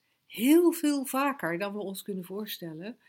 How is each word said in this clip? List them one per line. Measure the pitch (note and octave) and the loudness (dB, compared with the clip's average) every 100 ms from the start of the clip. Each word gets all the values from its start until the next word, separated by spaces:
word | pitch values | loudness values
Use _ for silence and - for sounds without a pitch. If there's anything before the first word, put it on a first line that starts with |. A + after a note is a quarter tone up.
| _ _ _ | _ _ _
heel | - A#3+ E4 E4+ | -2 6 8 6
veel | E4 D4 C#4+ | 4 0 0
vaker | B3+ C4 C#4+ C4+ E3 E3+ | -2 0 0 0 -2 -2
dan | G3+ | -4
we | G#3 | -6
ons | G3 G3 | -8 -8
kunnen | - F#3+ | -8 -8
voorstellen | F3 F#3+ G#3 - E3+ D#3 G3 A#3+ | -8 -10 -10 -10 -10 -10 -12 -14